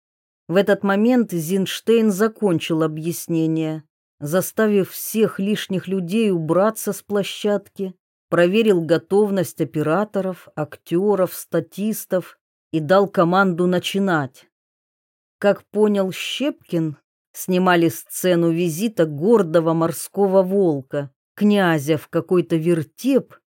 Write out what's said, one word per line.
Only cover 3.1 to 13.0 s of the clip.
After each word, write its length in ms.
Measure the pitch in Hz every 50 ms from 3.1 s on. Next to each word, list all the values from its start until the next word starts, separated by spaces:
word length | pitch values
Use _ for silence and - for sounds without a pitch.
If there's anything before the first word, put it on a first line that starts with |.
| 160 - - - 170 160 160 160 160 160 160 156 156 156 151 _ _ _ _ _ _ _
заставив 720 | 147 147 160 185 175 - - - 220 214 208 196 180 -
всех 480 | - - - - - 220 214 175 - -
лишних 480 | 190 208 214 - - - 190 180 - 180
людей 420 | 190 196 175 165 190 233 226 208
убраться 600 | 185 165 160 151 165 180 196 220 220 - - 208
с 100 | 190 -
площадки, 920 | _ - 202 202 185 - - - - 208 208 196 202 - _ - 196 190 185 _ _ _ _ _ _ _
проверил 540 | 170 165 175 180 190 220 226 220 190 175
готовность 760 | 165 151 165 156 160 _ 190 202 214 202 196 190 165 - - -
операторов, 880 | 165 131 - 196 196 156 160 190 208 208 - 196 185 190 180 - - - _
актеров, 800 | - 151 - - - _ - 165 175 196 208 202 185 185 170 -
статистов 1040 | - - _ - 165 160 _ - 185 202 220 208 - - _ 190 180 170 - - _ _ _ _ _ _ _
и 80 | - 165
дал 280 | 156 139 185 202